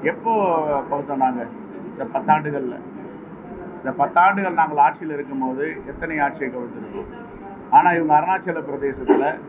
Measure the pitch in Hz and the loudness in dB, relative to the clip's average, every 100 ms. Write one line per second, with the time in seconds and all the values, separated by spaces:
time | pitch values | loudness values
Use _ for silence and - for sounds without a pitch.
0 | 147 160 220 220 196 165 156 143 123 139 | 0 0 0 2 4 2 2 -2 0 -4
1 | 135 139 131 123 113 - - - - - | -2 0 0 0 -6 -10 -14 -14 -12 -10
2 | 127 - - 156 151 143 127 113 - - | -6 -4 2 2 2 -4 -4 -8 -12 -14
3 | - - - - - - - - - - | -14 -14 -16 -16 -14 -12 -12 -8 -8 0
4 | 143 - 190 202 190 165 160 151 147 143 | 2 6 6 4 0 2 0 4 4 4
5 | 160 143 135 135 131 131 151 - 135 135 | -6 -6 -6 -4 -4 -2 -4 -6 -10 -8
6 | 165 156 143 139 131 123 120 113 101 101 | -4 0 0 0 -6 -4 -8 -10 -10 -10
7 | - - - - - - - 143 170 170 | -10 -12 -16 -16 -14 -16 6 8 8 4
8 | 156 151 170 190 180 165 147 143 139 131 | 6 4 4 0 0 -4 -4 -4 -4 -4
9 | 127 151 143 160 | 4 4 4 -2